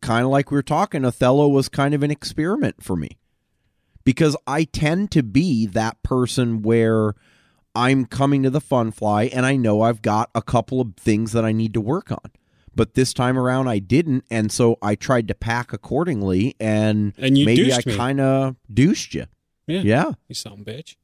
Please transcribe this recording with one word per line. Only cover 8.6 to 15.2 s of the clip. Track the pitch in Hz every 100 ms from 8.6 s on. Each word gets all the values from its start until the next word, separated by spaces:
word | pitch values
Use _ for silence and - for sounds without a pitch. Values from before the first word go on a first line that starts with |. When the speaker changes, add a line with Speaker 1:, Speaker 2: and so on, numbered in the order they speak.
Speaker 1:
Fun | - 135 113
Fly | - 107 104 110
and | 127 127
I | 139
know | 117 104
I've | 113 113
got | 110 107 113
a | 120
couple | - 123 113 131
of | 120 92
things | - 107 110
that | 113 110
I |
need | 110 113
to | 110
work | 107 165 -
on. | - - _ _ _ -
But | - 110
this | - 127
time | - 123 131
around | 127 127 131
I | 107
didn't, | 95 123 165 131 -
and | 113 107
so | - 120 117
I | 101 104
tried | - 127